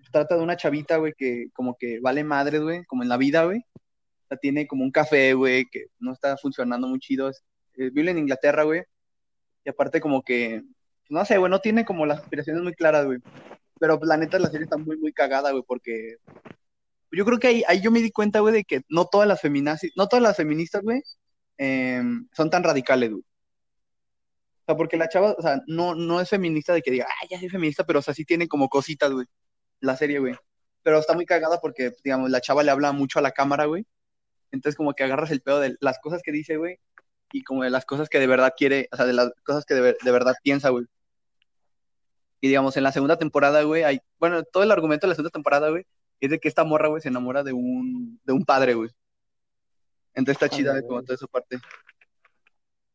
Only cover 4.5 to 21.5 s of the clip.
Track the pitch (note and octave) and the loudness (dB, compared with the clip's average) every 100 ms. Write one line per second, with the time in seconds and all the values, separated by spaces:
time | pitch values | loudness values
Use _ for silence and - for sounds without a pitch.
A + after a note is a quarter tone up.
4.5 | C#3+ C#3+ C3+ C3 D#3 D3+ D3 C3 C3 C3 | -2 -4 -4 0 0 2 4 6 4 2
5.5 | B2+ B2 B2 - _ B2 B2+ C#3 C#3 C#3 | 2 -2 -8 -16 _ -10 -4 -4 -4 -6
6.5 | C3+ B2 A#2+ B2+ C3 - C3 C3+ C3+ _ | -4 -4 -4 -4 -6 0 0 0 -6 _
7.5 | _ _ - C3 C3+ E3+ F3 C#3+ C3 D3 | _ _ -8 -4 0 0 0 -2 2 2
8.5 | D3 D3+ E3 - _ _ _ _ _ _ | 4 2 0 -4 _ _ _ _ _ _
9.5 | _ C#3 C3+ C3 D#3+ D#3 C3+ - B2 A#2 | _ -12 -4 0 0 0 -2 0 -2 -2
10.5 | A2 - _ _ _ _ D3+ G3+ G3+ F3+ | -6 -12 _ _ _ _ -4 2 2 2
11.5 | F#3+ A3 A3+ A3 E3+ D3+ D3 - D3 D3 | 2 2 0 0 -2 -2 -2 -6 -8 -6
12.5 | E3 F3 E3+ D#3+ D3+ C#3 B2 - - - | -4 -6 0 2 2 0 -4 -8 -20 -20
13.5 | - _ _ D#3+ D3+ D#3+ D#3 D#3 F#3 E3+ | -20 _ _ 2 2 2 0 0 -2 -2
14.5 | D3+ D#3+ D3+ D#3 D#3 D3+ D3+ C#3 C3+ C#3+ | -6 -6 -6 -6 -6 -6 -2 0 0 0
15.5 | C3+ B2 B2 - A2+ A2+ A#2 _ - - | -4 -4 -8 -8 -10 -12 -18 _ -20 -20
16.5 | - _ _ _ _ _ E3+ G3+ A#3+ B3+ | -20 _ _ _ _ _ -2 0 4 4
17.5 | A#3 - F#3 G#3+ A#3 A3+ - G#3 G#3+ G#3+ | 4 2 2 4 2 2 0 0 4 4
18.5 | A3 G3 C3 - D#3+ F3 G3+ G#3 F#3+ D3+ | 2 0 -6 -2 0 2 4 4 2 0
19.5 | C#3+ C#3+ D#3 E3+ F3+ G3+ B3 A3+ F3+ D#3 | 0 -2 -4 -6 -2 2 4 4 2 -2
20.5 | D3+ E3+ G#3 G#3 B3 - _ _ _ _ | -2 -2 -4 -2 -4 -6 _ _ _ _